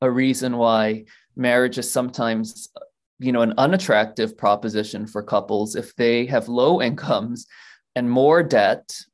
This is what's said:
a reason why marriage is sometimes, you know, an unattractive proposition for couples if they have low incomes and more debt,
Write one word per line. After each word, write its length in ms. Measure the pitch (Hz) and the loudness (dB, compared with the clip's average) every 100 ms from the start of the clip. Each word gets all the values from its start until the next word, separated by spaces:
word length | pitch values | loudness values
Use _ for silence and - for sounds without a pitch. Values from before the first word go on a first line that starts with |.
a 80 | 131 | 0
reason 460 | 123 131 123 127 120 | 2 0 0 -2 0
why 500 | 117 110 110 110 - _ _ - | 2 2 0 -2 -10 _ _ -4
marriage 440 | 123 123 127 123 | 2 2 2 -2
is 120 | 117 | -4
sometimes, 800 | 131 123 123 117 110 110 - - - - _ _ - | -2 -2 -2 -2 -2 -6 -10 -20 -20 -20 _ _ -8
you 120 | 127 | -2
know, 100 | 120 | 2
an 140 | 113 117 | 2 2
unattractive 800 | 143 185 185 107 110 - 110 - | 2 2 2 2 2 -2 -6 0
proposition 720 | 104 104 113 107 107 104 107 | 0 0 -2 -4 -6 -8 -10
for 160 | 104 | -10
couples 520 | 104 104 - 107 107 113 | -2 -2 0 -2 -2 -6
if 200 | - - | -8 -2
they 320 | 117 120 127 | 0 2 0
have 200 | 127 113 | -2 -2
low 320 | 120 139 180 | 2 2 2
incomes 680 | 120 139 143 104 117 120 - - - _ _ 127 | 0 -4 -2 -2 -4 -10 -16 -20 -20 _ _ -4
and 140 | 120 | 0
more 340 | 127 143 170 | 2 4 4
debt, 520 | 160 120 101 - - - - | 4 4 4 0 -6 -18 -12